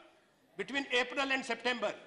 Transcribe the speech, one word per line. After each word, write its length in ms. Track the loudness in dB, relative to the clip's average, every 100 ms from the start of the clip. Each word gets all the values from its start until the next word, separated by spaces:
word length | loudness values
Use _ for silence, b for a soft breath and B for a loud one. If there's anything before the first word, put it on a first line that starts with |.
| -16 -20 _ _ _ -8
between 340 | -4 -4 2
April 320 | 2 2 0 0
and 240 | 0 0
September। 420 | 0 0 2 0 -2